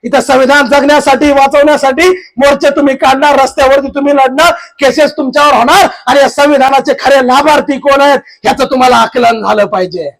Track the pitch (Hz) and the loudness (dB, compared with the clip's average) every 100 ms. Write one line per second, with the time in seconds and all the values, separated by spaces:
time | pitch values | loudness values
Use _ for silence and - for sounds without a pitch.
0 | 240 269 - 262 262 285 262 285 277 294 | -2 -2 0 0 2 2 2 0 2 0
1 | 285 269 294 277 269 285 294 285 277 269 | 2 0 2 2 2 2 2 2 0 0
2 | 359 370 - - 277 285 294 269 285 269 | 0 -2 -8 -2 0 2 -2 0 -2 0
3 | 277 269 294 285 262 311 269 277 269 277 | -2 0 0 0 0 -2 0 0 -2 -4
4 | 285 285 254 262 339 330 - _ 277 247 | -2 0 0 2 0 -2 -10 _ -2 0
5 | 254 - 269 285 294 247 240 370 359 - | -2 -2 -6 0 0 2 2 2 0 -4
6 | - 277 269 - 285 285 262 269 269 277 | -2 0 0 0 0 2 2 0 -2 -4
7 | 262 277 247 254 302 294 277 277 277 277 | 0 0 2 0 2 0 -2 -4 -2 2
8 | 285 277 - - - 262 262 262 254 240 | 2 0 -4 -8 -6 -4 -4 0 2 2
9 | 220 254 233 226 202 214 202 202 185 170 | 0 0 -2 -2 -4 -2 -2 -4 -6 -8
10 | 147 | -12